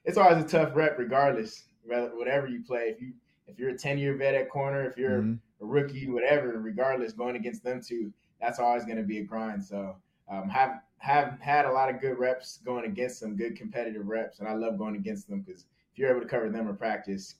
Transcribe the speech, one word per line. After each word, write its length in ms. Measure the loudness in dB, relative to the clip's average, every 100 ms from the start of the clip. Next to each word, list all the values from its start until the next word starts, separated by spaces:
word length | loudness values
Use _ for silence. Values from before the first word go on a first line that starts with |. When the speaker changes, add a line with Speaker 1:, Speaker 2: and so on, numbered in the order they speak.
Speaker 1:
it's 140 | 0 8
always 260 | 10 8
a 20 | 6
tough 300 | 4 4 4
rep 220 | 2 2
regardless, 680 | 0 4 4 2 -4 -10 -20 _
whether, 300 | -4 -2 -2 -4
whatever 300 | 0 0 0
you 160 | -6
play. 220 | -4 -2 -2
If 60 | -4
you, 140 | -10 -14 _ _ -20
if 100 | -6
you're 120 | -4
a 80 | -2
ten-year 380 | -2 0 0 0
vet 180 | 2
at 160 | 2 0
corner, 340 | -2 -2 -2 -4
if 80 | -2
you're 260 | 0 2
Speaker 2:
Mm-hmm. 120 | 0 -2 _ -14
Speaker 1:
a 40 | 0
rookie, 420 | 2 2 -4 -4
whatever, 520 | 0 4 4 2 -4
regardless, 520 | -4 0 0 2 -2
going 240 | -4 -4 -4
against 280 | -6 -6
them 160 | -6 -6
too, 320 | -6 -6 -8 -10 _ -6
that's 180 | -4 0
always 260 | 2 2
gonna 180 | 0 -4
be 160 | -2 -4
a 60 |
grind. 400 | -4 -6 -6 -6
So, 320 | -6 -8 -8 -10 _ _ -10
um, 180 | -6 -2
have, 340 | 2 2 0 -14 _
have 400 | 0 2 2 -2
had 240 | 0 2
a 80 | 4
lot 160 | 4 2
of 80 | 0
good 180 | -2 0
reps 400 | 0 0 -4 -12
going 200 | -6 -4
against 360 | -4 -2 -4 -4
them, 160 | -8 -4
good 200 | -4 -6
competitive 500 | -8 -6 -4 -4 -4
reps, 340 | -4 -4 -6
and 80 | -6
I 60 |
love 240 | -2 -2 -2
going 180 | -4 -4
against 320 | -6 -6 -6
them 140 | -8
'cause 220 | -8 -14 _ _ _
if 60 | -2
you're 120 | 2
able 100 | 2
to 60 | 2
cover 220 | -2 -2
them 180 | -2 -4
in 80 | -2
practice, 600 | -2 -2 -4 -8 -8 -16